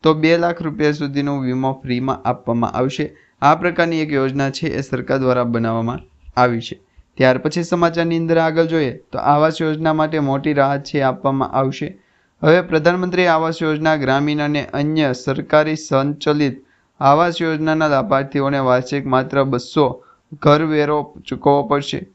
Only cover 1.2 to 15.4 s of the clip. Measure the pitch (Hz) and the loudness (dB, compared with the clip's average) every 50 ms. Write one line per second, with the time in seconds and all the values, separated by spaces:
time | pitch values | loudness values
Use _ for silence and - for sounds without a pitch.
1.2 | 139 143 143 139 131 123 127 131 131 135 131 131 - 131 123 123 131 135 131 - | -2 -2 -4 -2 -4 -4 -2 -2 -2 -2 -4 -6 -6 -4 -4 -4 -2 -4 -6 -4
2.2 | - 117 123 - - - 117 117 117 - - 104 127 135 139 - 151 147 - _ | -2 -4 -4 -4 -4 -4 -2 0 -2 -2 -2 -2 -2 -2 -2 -4 -8 -8 -8 _
3.2 | _ _ _ _ - 143 156 170 180 175 165 - 170 170 165 160 156 151 147 139 | _ _ _ _ 2 2 2 4 0 -4 0 0 0 0 0 -2 -2 0 0 0
4.2 | 135 135 131 143 139 135 135 - - 160 - 131 139 - - 127 123 - 127 135 | 0 0 0 -2 -2 -2 -4 -4 -6 -4 -4 -6 -6 -6 -6 -8 -4 -2 -2 0
5.2 | 131 127 127 127 120 120 117 117 113 113 113 113 113 113 123 - - _ _ _ | 2 2 2 2 0 0 -2 -2 -2 -2 -2 -2 -2 -4 -6 -8 -12 _ _ _
6.2 | _ - - 123 123 123 117 117 113 - - - _ _ _ - _ _ _ - | _ -6 0 2 2 2 2 -2 -6 -10 -14 -16 _ _ _ -20 _ _ _ 2
7.2 | 143 127 127 127 - 156 151 180 170 170 180 175 170 170 165 170 165 170 170 165 | 4 4 4 2 0 -4 -4 -2 -2 -2 0 0 0 0 0 0 -2 0 0 -2
8.2 | 165 165 165 165 160 160 156 160 165 165 165 160 147 127 123 - - _ - - | 0 0 2 2 2 2 2 0 0 2 2 0 0 -2 -4 -8 -14 _ -8 -2
9.2 | - - 143 147 156 160 156 - 170 156 156 156 165 160 156 156 156 156 160 156 | 2 2 4 4 4 2 0 0 -2 -4 -2 -2 0 0 0 0 0 0 0 -2
10.2 | 143 135 135 139 151 165 147 143 135 135 143 139 143 - - 147 135 131 127 - | -2 0 -2 -2 -2 -2 2 2 2 2 2 -4 -6 -4 -2 0 0 0 -2 0
11.2 | - 139 135 135 131 - - 135 135 131 135 - 151 160 185 - _ _ _ _ | -2 -2 -2 0 -4 -2 -2 -2 -2 -2 -4 -6 -10 -10 -12 -16 _ _ _ _
12.2 | _ _ _ _ - 151 160 180 175 180 165 160 151 170 175 185 180 180 170 180 | _ _ _ _ 4 4 4 4 4 2 -2 2 2 2 2 2 -2 -2 0 2
13.2 | 180 175 160 160 160 160 165 160 165 156 156 151 156 156 156 151 139 127 135 139 | 2 4 4 2 0 -2 -2 -2 -2 -2 -2 0 0 0 0 2 2 0 2 2
14.2 | 147 151 147 151 147 147 147 147 127 - - 143 143 151 156 156 151 135 123 127 | 2 0 -2 -2 -2 -2 -2 -2 -4 -4 -4 -2 -2 0 0 2 0 0 0 -2
15.2 | - - 135 151 | -4 -4 -4 -4